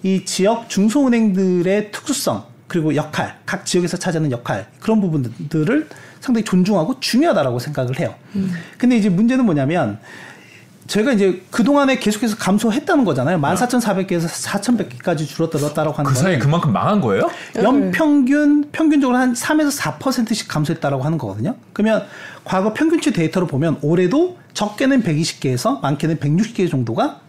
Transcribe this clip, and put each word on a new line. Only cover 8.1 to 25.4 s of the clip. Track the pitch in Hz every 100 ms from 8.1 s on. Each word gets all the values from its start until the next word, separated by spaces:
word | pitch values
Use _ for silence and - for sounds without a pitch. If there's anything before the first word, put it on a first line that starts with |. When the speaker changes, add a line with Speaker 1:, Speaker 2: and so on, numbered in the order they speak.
| - - 202
Speaker 2:
음. | 190 170 - -
Speaker 1:
근데 | 247 240
이제 | 202
문제는 | 175 233 254
뭐냐면, | 233 147 135 175 120 104 - - - - - - - - -
저희가 | 202 233
이제 | 220 196 180 -
그동안에 | - 226 285 277 262
계속해서 | 208 214 233 208
감소했다는 | 190 202 233 220 302 320
거잖아요. | 214 135 127 180
Speaker 3:
네. |
Speaker 1:
만 | 143 185
사천사백 | 240 247 226 190 185
개에서 | 175 165
사천백 | - - 196 226 240 175
개까지 | 127 - 160 151
줄어들었다라고 | - 165 151 143 151 151 147
하는 | 143
Speaker 3:
그 | 127
사이에 | 190 156
Speaker 1:
거는 | 135
Speaker 3:
그만큼 | 170 170
망한 | 92 127 208
거예요? | 123 98 339 - -
Speaker 2:
네. | 233
Speaker 1:
연평균, | 214 285 285 277 320 294 247 285 294 294 294
평균적으로 | - 320 294 262 247
한 | 254
삼 | 240 - 302
에서 | 294
사 | 269 156 -
퍼센트씩 | - - 220 214 -
감소했다라고 | 151 151 160 143 139
하는 | 135 160
거거든요. | 104 101 147 254 -
그러면 | - 214 214 - - - -
과거 | - 190 214
평균치 | 214 311 330 311
데이터로 | 208 160 185 170
보면 | 131 165 139
올해도 | 147 175 180 269 359 - -
적게는 | - 208 - 262 269
백이십 | 208 151 160 -